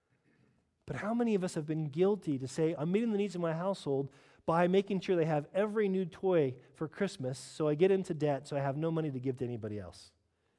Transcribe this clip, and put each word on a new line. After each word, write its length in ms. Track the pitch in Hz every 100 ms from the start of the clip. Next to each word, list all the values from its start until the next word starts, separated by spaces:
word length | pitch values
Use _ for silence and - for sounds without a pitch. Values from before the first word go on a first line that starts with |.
| _ _ _ _ _ _ _ _ -
But 120 | 135
how 160 | 196
many 200 | 233 240
of 120 | 202 180
us 80 |
have 120 | 170 151
been 200 | 156 151
guilty 520 | 151 185 202 - 135
to 120 | 131
say, 260 | - 160 165
"I'm 140 | 156
meeting 220 | 196 233
the 40 | 202
needs 180 | 202 175
of 60 |
my 120 | 170
household 580 | 160 185 190 147 135 139 - - _ -
by 220 | 165 175
making 320 | 190 196 196
sure 160 | - 180
they 80 |
have 240 | 156 151 147
every 340 | 185 214 214 208
new 160 | 190
toy 500 | 180 - 190 175 135 127 -
for 160 | - 156
Christmas, 500 | - 196 - 127 135
so 300 | - - 151
I 60 | 151
get 140 | 190
into 240 | 190 185
debt, 320 | 160 147 139 135
so 120 | 143
I 20 |
have 160 | 139 139
no 160 | 165
money 180 | 165 156
to 80 | 131
give 200 | 131 120
to 80 | 123
anybody 340 | 120 107 104
else"? 320 | 90 - - _ _ _ _